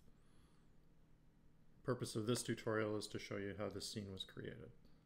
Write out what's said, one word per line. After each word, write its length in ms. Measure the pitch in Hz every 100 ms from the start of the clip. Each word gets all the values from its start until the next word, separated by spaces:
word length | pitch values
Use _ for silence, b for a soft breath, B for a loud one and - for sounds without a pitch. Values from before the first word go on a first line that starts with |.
| - b b b b b b b - - - - - - - - - -
Purpose 320 | - 123 120 117
of 100 | 107
this 160 | 120
tutorial 540 | - 113 117 110 107 107
is 100 | -
to 120 | 110
show 180 | - 104
you 180 | 101 98
how 120 | 101
this 200 | 101 -
scene 220 | 110 98
was 120 | 95
created. 480 | - - 110 - - - - B